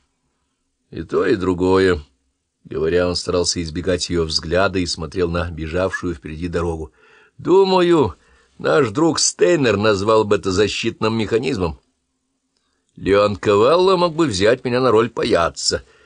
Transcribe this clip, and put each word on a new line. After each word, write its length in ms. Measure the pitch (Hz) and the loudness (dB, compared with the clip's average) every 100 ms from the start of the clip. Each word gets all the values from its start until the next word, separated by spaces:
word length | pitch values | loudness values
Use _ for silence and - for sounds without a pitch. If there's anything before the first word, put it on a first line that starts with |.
| _ _ _ _ _ _ _ _ _ | _ _ _ _ _ _ _ _ _
«И 120 | - | -14
то, 220 | 82 160 | -4 -2
и 100 | 190 | 0
другое». 680 | 107 90 87 92 95 95 85 - _ _ _ _ _ | 0 0 0 2 4 2 0 -6 _ _ _ _ _
Говоря, 420 | 76 76 80 87 90 | -12 -6 -2 0 0
он 80 | |
старался 460 | 87 - 87 85 90 | -2 -4 -2 -2 -4
избегать 480 | 82 82 82 90 - | -6 -6 -4 -4 -2
её 140 | 85 | -4
взгляда 560 | 80 78 80 87 98 92 | -2 -4 -2 0 0 -2
и 60 | 85 | -4
смотрел 420 | - 76 92 87 | -8 -8 -4 -2
на 220 | 85 85 | -2 -6
бежавшую 640 | 78 80 87 95 - 90 | -8 -6 -4 -4 -4 -8
впереди 320 | 82 78 78 87 | -8 -12 -10 -6
дорогу. 440 | 85 85 82 76 _ _ _ _ - | -4 -4 -6 -12 _ _ _ _ -10
«Думаю, 800 | 139 185 190 185 175 170 107 - _ _ _ - | 2 4 4 2 4 2 2 -4 _ _ _ -6
наш 320 | 135 156 120 | 0 0 0
друг 300 | 113 165 156 | 0 0 0
Стейнер 580 | - - 175 170 123 101 | -4 0 2 2 2 2
назвал 460 | 110 98 104 110 | 2 2 2 2
бы 120 | 104 104 | 2 0
это 140 | 95 | 0
защитным 640 | 92 104 - 113 - 110 | 0 0 -2 -6 -4 -2
механизмом. 640 | 113 104 147 151 113 85 71 _ _ _ _ _ _ _ _ _ _ _ | -2 -2 -2 -2 -2 -4 -6 _ _ _ _ _ _ _ _ _ _ _
Леон 400 | - 90 101 104 | -8 2 4 4
Кавелло 640 | 98 107 101 120 175 185 185 | 0 2 4 4 4 2 2
мог 180 | 175 | 0
бы 100 | 156 | 0
взять 380 | 156 90 104 120 | -2 2 2 2
меня 180 | 127 123 | 0 0
на 80 | 131 | 4
роль 200 | 107 117 | 2 2
паяца. 760 | - 123 87 80 - - 85 - _ | -2 0 0 0 -2 -4 -6 -8 _